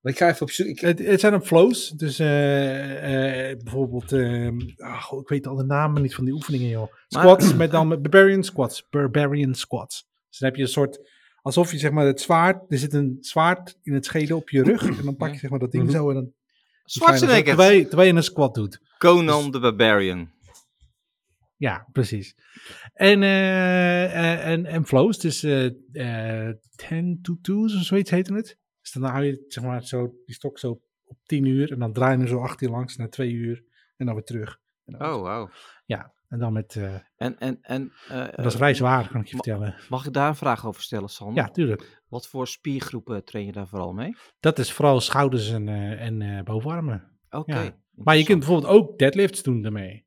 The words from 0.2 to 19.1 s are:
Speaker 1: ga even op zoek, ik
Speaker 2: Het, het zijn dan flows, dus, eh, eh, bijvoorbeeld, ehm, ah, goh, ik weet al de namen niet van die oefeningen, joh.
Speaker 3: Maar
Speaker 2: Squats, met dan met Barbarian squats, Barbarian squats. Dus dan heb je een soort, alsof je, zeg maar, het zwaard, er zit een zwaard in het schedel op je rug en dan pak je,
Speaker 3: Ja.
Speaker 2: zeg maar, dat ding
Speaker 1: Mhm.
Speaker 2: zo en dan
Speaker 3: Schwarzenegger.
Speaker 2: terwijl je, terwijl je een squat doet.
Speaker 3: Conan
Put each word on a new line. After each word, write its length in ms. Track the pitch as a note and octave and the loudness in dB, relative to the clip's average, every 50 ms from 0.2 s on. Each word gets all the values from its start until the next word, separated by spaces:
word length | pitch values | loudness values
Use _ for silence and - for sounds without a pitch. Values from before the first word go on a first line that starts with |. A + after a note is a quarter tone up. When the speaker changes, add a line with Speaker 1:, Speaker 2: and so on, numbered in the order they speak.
| F3+ | 2
Speaker 1:
ga 60 | E3+ | 2
even 140 | D#3+ - D#3 | 2 0 -4
op 80 | B2+ | -8
zoek, 160 | - - - | -4 -4 -4
ik 140 | - C#3 - | -4 -4 -2
Speaker 2:
Het, 180 | - F3 E3+ E3+ | 0 0 0 0
het 220 | - - G3+ F#3 | 2 2 2 4
zijn 120 | - G#3+ G#3 | 4 4 4
dan 120 | F#3+ - | 2 0
flows, 460 | - E3 E3 F3+ A#3+ A#3+ - - - | 4 6 6 6 6 4 0 -6 -10
dus, 280 | D#3+ D3 D#3+ D3+ C3 - | -10 -8 -6 -6 -4 -2
eh, 1300 | D#3+ D3+ D3 D3 C#3+ C#3+ C#3+ C#3 C#3 C3+ C3 C3+ C#3 C#3 C3+ C#3 D3+ C#3+ C3+ C3+ C3 C3+ C3 B2+ C3 C3 | 0 2 2 2 2 2 2 2 0 -2 -4 -6 -8 -10 -10 -8 -6 -2 -2 0 0 -2 -2 -4 -6 -8
eh, 80 | C3+ A#2+ | -8 -10
bijvoorbeeld, 540 | A#2 A2+ A#2 C3+ C3+ A#2+ A#2+ B2 A#2+ - C#3 | -12 -8 -4 -4 -4 -4 -4 -8 -6 -2 0
ehm, 460 | C3+ B2 A#2+ A#2+ A#2+ A#2+ A#2+ A#2 A#2+ A#2 E2+ - | 0 0 0 -2 -2 -2 -4 -4 -6 -8 -10 -12
ah, 260 | _ - - - - - | _ -16 -14 -12 -12 -12
goh, 180 | - - C3+ | -12 -12 -12
ik 80 | C3+ - | -6 -4
weet 180 | D3 C#3+ C#3 | -4 -4 -4
al 100 | C3+ C3+ | -6 -6
de 80 | C3+ C3 | -4 -2
namen 380 | C3+ C#3+ C#3+ D3+ D3+ D3+ D3 C#3+ | 0 0 0 0 0 2 0 0
niet 120 | C3 - | -2 -2
van 100 | - B2+ | -2 -4
die 100 | B2+ C3+ | -2 -2
oefeningen, 340 | D#3 D3 - D3 B2+ B2 A#2+ | -4 -6 -4 -4 -2 -2 -2
joh. 220 | A2+ A2+ A2 - | -4 -4 -6 -8
Speaker 3:
Maar 80 | - _ _ _ | -12 _ _ _
Speaker 2:
Squats, 460 | - C#3+ F3 F#3 F#3 F#3+ G#3+ G3 C#3 | -2 6 8 10 10 10 8 4 4
met 160 | B2+ E3 D#3 | 4 2 2
dan 180 | D3+ E3 D#3+ D#3 | 2 2 2 2
met 140 | E3 D3 C#3+ | 0 0 -2
Barbarian 400 | D3+ D#3 F#3+ G3 G3 G3 F#3+ F3+ | 6 8 8 8 8 6 2 -2
squats, 420 | F#3+ - - C3 A#2 - - - _ | -4 -2 -2 -2 -2 -4 -10 -16 _
Barbarian 640 | - D3 C#3+ C3+ A2+ D3 D3 C#3 C#3+ D3 C#3+ C3 C3 | -2 -2 -2 0 0 0 0 0 0 0 -2 -2 -2
squats. 540 | - - _ - A#2+ A2 - - - - _ _ _ _ _ | -6 -6 _ -8 -8 -8 -10 -14 -16 -16 _ _ _ _ _
Dus 100 | _ - | _ -4
dan 100 | C3 C3 | -4 -4
heb 80 | C3 | -2
je 60 | C#3+ C3+ | -2 -4
een 60 | B2 | -2
soort, 420 | - D3+ C#3 C#3+ C#3+ - - _ _ _ _ _ _ _ _ | 0 0 0 -2 -2 -12 -20 _ _ _ _ _ _ _ _
alsof 300 | C#3 B2+ F3 F3 E3+ E3+ | -2 2 2 2 2 0
je, 60 | D3 | -4
zeg 120 | C#3+ D3+ | -2 0
maar, 160 | C#3+ D3+ D3 | 2 4 2
het 140 | C#3 C#3 C#3 | 2 2 0
zwaard, 520 | - - E3+ E3 E3+ F#3 F#3+ F#3 F#3 - D#3 | 0 2 4 4 4 4 2 0 -4 -4 -4
er 60 | C3 | -4
zit 140 | C3+ D3 C#3+ | -2 0 0
een 240 | D3 C#3+ C3 B2+ C3 | 0 0 0 -4 -6
zwaard 580 | - - - E3 D#3+ E3+ F#3 F3+ F3+ - - _ _ | -12 -4 0 2 2 2 2 0 -4 -20 -20 _ _
in 120 | - C#3 | -4 -4
het 100 | C#3 C3+ | -4 -4
schedel 320 | - - E3 D3+ D3 E3 | -4 -4 -4 -2 -2 -2
op 140 | E3 D3+ - | -4 -4 -2
je 120 | - C3+ C3 | 0 2 4
rug 360 | - A#3+ A3+ - - - - | 4 2 2 0 -2 -4 -2
en 60 | - | -6
dan 120 | C#3+ C#3 | -8 -6
pak 120 | - - D#3 | -6 -6 -8
je, 60 | D3 | -8
Speaker 3:
Ja. 60 | C#3 | -8
Speaker 2:
zeg 100 | - C3+ | -10 -8
maar, 80 | C#3 C3+ | -6 -6
dat 140 | B2+ B2 - | -6 -4 -2
ding 120 | - - | 0 0
Speaker 1:
Mhm. 80 | E3 C#3+ | 0 0
Speaker 2:
zo 160 | D#3+ D3+ C#3+ | 0 0 -2
en 60 | C#3 | -2
dan 180 | C3+ B2+ B2 _ _ _ _ _ _ _ _ _ _ _ | -2 -6 -8 _ _ _ _ _ _ _ _ _ _ _
Speaker 3:
Schwarzenegger. 600 | _ - - - E4 D4+ C4 D4 C#4+ B3 G#3+ D3+ | _ -8 2 4 4 6 6 6 6 6 6 6
Speaker 2:
terwijl 340 | C#3+ C#3+ D#3 F#3 G3 G#3 G3 | 4 6 8 8 8 8 8
je, 80 | D#3+ - | 6 4
terwijl 200 | - D#3 F#3 F#3 | 4 6 6 8
je 40 | E3+ | 6
een 80 | E3+ D#3+ | 4 2
squat 320 | - - - C#3+ C3 A2 | 0 0 0 0 0 0
doet. 260 | A#2 G#2 G2+ - - _ _ _ _ | -4 -6 -6 -8 -14 _ _ _ _
Speaker 3:
Conan 440 | - F3 | 6 8